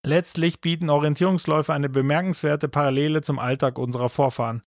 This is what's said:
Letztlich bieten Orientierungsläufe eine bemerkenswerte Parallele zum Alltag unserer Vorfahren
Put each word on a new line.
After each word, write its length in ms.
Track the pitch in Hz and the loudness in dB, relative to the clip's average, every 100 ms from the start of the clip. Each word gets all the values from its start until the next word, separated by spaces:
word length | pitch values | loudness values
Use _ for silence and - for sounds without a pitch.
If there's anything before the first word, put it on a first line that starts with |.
Letztlich 560 | - 160 180 170 165 - | 2 0 0 0 0 0
bieten 300 | 165 165 165 | -4 -2 2
Orientierungsläufe 800 | 147 151 143 180 180 - 156 151 | 2 2 2 2 2 2 0 0
eine 180 | 147 143 | -2 0
bemerkenswerte 760 | 135 135 151 185 170 151 147 147 | 0 2 0 0 -2 0 0 0
Parallele 540 | 147 143 131 151 156 | 0 2 2 2 0
zum 160 | 147 139 | -2 -2
Alltag 400 | 123 131 135 127 | -2 0 -2 -2
unserer 320 | 127 123 123 | -6 -2 -2
Vorfahren 520 | - 135 - 117 113 | 0 0 0 -4 -6